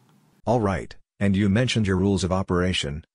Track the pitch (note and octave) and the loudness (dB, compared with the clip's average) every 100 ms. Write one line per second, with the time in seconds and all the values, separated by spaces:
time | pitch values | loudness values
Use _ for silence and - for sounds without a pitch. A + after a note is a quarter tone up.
0 | _ _ _ _ - A#2+ G2+ F2+ A#1 - | _ _ _ _ -2 0 0 -2 -6 -16
1 | _ _ G2+ F#2+ G#2 G2+ B2 A#2 G2+ F#2+ | _ _ 0 2 2 2 0 0 0 2
2 | G2 G2 F2 F#2 F#2+ F2+ F2+ F2 D2 D2 | 2 0 0 -2 0 0 0 -2 -4 -8
3 | - | -12